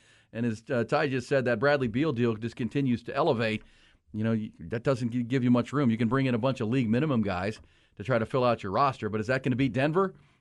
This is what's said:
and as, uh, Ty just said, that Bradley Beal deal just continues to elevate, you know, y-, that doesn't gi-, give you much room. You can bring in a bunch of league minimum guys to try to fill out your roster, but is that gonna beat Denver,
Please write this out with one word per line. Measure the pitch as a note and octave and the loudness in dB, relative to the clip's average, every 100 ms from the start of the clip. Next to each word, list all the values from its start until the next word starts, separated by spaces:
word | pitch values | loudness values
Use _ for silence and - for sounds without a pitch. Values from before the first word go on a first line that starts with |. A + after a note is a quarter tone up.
| _ _ _ | _ _ _
and | A2+ | -4
as, | A#2+ G#2+ - | -4 -4 -4
uh, | B2 | -2
Ty | A2+ D3 D3+ | 0 0 0
just | C3 A#2+ | -2 0
said, | C#3 | 0
that | B2 A2 | 2 2
Bradley | C#3 C#3+ B2+ | 2 2 0
Beal | A#2 D#3+ | 0 0
deal | A#2 A#2+ | 2 0
just | G#2+ A2+ - | 0 -6 -6
continues | A2+ C#3+ C3+ A#2 | -4 0 0 0
to | - | -2
elevate, | C3+ D#3+ A2+ A2+ G#2+ - _ _ _ _ | -2 2 2 0 -2 -8 _ _ _ _
you | G#2+ | -4
know, | A2 | -2
y-, | A2+ A2 - | -2 -4 -10
that | E2 A2 | -8 -4
doesn't | C#3+ B2 A#2+ | -2 -2 -2
gi-, | B2 | -2
give | A#2 C3+ | -2 0
you | B2 | 4
much | A#2+ A#2 | 2 2
room. | C#3 B2+ | 0 2
You | A2 | 2
can | A#2 | 2
bring | C3+ C3+ | 2 2
in | |
a | A#2+ | 0
bunch | C3 - | 0 0
of | A2 | 0
league | C3+ A2+ | 0 2
minimum | A#2+ D#3 B2 | 2 2 0
guys | G2+ F2+ G2+ - - _ _ - | 0 -2 -4 -6 -14 _ _ -10
to | |
try | G2+ A#2+ | 0 0
to | A2 | 0
fill | C3 | 0
out | B2 A2+ | 2 0
your | G2+ | 0
roster, | G#2 C#3 - G#2+ | 0 0 0 -4
but | G#2+ | -4
is | G#2+ | -2
that | - | -2
gonna | C#3 | 0
beat | B2 C#3 | 0 0
Denver, | C3 D3 E3 F#3+ - _ _ | 0 0 2 0 -4 _ _